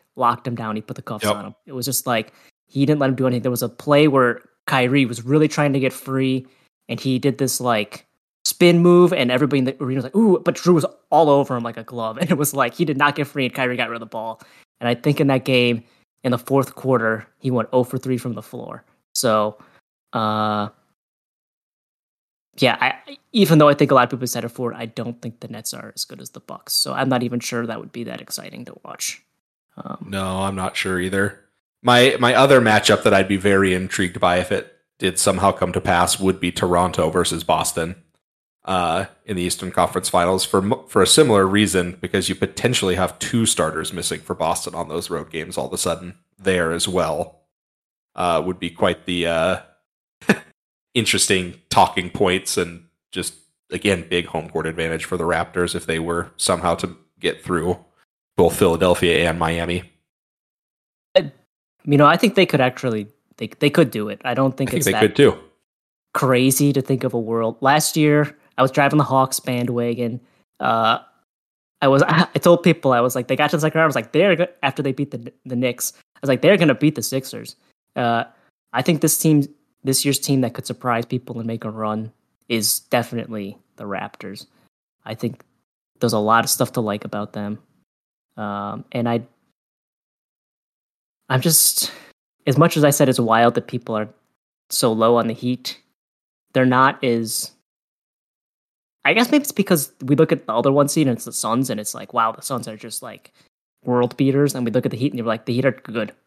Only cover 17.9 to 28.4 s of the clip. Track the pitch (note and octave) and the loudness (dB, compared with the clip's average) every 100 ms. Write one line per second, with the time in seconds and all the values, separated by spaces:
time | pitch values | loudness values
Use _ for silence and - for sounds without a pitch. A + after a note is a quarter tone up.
17.9 | C3 C3 B2 B2 A2+ - B2 - - _ | -4 -4 -4 -6 -10 -12 -16 -16 -16 _
18.9 | _ _ - B2 G#2+ G#2+ - _ _ _ | _ _ -2 0 2 0 -6 _ _ _
19.9 | _ _ A#2 G#2+ G#2+ G#2+ G#2+ G#2 - _ | _ _ -4 -2 -2 -2 -2 -6 -10 _
20.9 | _ _ _ _ _ _ _ _ _ _ | _ _ _ _ _ _ _ _ _ _
21.9 | _ _ _ _ _ _ - B2 - B2+ | _ _ _ _ _ _ -2 0 2 -2
22.9 | - - - _ A#3 E3+ D#3 D3 C#3+ C#3+ | -4 -12 -20 _ 2 4 6 6 6 4
23.9 | C3+ B2 A#2+ B2 A#2+ A#2 - A#2+ A#2 A#2 | 4 2 -2 -6 -8 -10 -8 -8 -8 -12
24.9 | - A#2 A#2+ A#2+ - G2 A2 - A#2+ A2 | -10 -10 -10 -14 -14 -16 -14 -12 -14 -14
25.9 | - - - - - - - - - C3+ | -12 -12 -12 -20 -20 -18 -16 -6 -4 -2
26.9 | C3 C3 B2+ A#2+ A#2+ - A#2+ A#2 A2 - | -2 0 0 -2 -4 -6 -6 -6 -10 -12
27.9 | A#2+ A#2 A#2 - - | -12 -12 -12 -12 -12